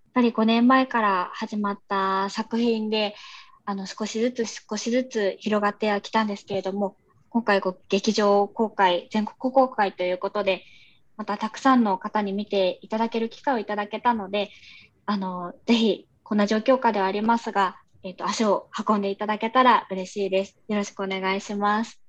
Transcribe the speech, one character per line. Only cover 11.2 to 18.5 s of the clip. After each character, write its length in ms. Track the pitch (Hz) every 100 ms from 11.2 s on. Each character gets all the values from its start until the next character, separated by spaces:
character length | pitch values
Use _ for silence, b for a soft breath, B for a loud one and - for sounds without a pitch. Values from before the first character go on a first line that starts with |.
| 208
た 120 | 208
た 120 | 220
く 80 | -
さ 180 | 269 247
ん 80 |
の 140 | 214 185
方 240 | 214 214
に 100 | 202
見 140 | 196 208
て 340 | 202 185 180
い 60 | -
た 100 | 220
だ 120 | 226
け 100 | 226
る 80 | 226
機 140 | -
会 140 | 294 240
を 40 |
い 60 | 208
た 100 | 208
だ 120 | 208
け 120 | 220
た 140 | 247
の 160 | 226 190
で、 220 | 208 202 B B B B _ -
あ 120 | 208
の、 360 | 185 180 175 - -
ぜ 100 | 233
ひ 320 | 226 - - _
こ 120 | - 208
ん 20 |
な 100 | 202
状 100 | 220
況 220 | 226 262
下 140 | 240
で 80 | 214
は 60 | 190
あ 40 |
り 100 | 208
ま 160 | 220 233
す 140 | 226
が、 240 | 196 185 - _ _
え 100 | 185
っ 40 | 180
と、 100 | 175
足 200 | -
を 240 | 214